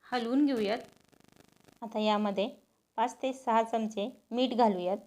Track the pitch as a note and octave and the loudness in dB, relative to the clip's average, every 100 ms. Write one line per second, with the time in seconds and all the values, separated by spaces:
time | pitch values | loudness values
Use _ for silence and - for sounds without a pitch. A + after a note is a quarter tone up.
0 | - B3 A#3 C4 D4 B3 G3+ A#3 - _ | -4 -4 0 2 2 2 0 -2 -6 _
1 | _ _ _ _ - _ - _ A3 A3 | _ _ _ _ -20 _ -20 _ -8 0
2 | G#3+ G#3 G#3 F#3+ A3 - _ _ _ - | 2 2 2 0 -2 -4 _ _ _ -2
3 | A#3 A#3 C4 C4 - A3+ A3+ A#3 A3 A3 | -2 -2 -6 -4 0 2 2 -2 -2 -4
4 | G#3+ - _ A#3 B3+ A#3+ A3+ F#3 F3+ G3+ | -6 -8 _ -2 0 4 2 2 -2 -4